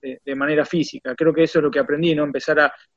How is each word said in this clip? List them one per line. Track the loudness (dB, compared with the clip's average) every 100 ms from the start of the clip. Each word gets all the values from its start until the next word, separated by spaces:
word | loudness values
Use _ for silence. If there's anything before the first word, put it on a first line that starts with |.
de, | -14 -12
de | -8 -4
manera | 0 0 0
física. | -2 -2 -6 -10 0
Creo | 0
que | 2
eso | 2 2
es |
lo | 2
que | 0
aprendí, | 0 0 0
¿no? | 0
Empezar | -2 -4 0 2
a, | 2 -2 _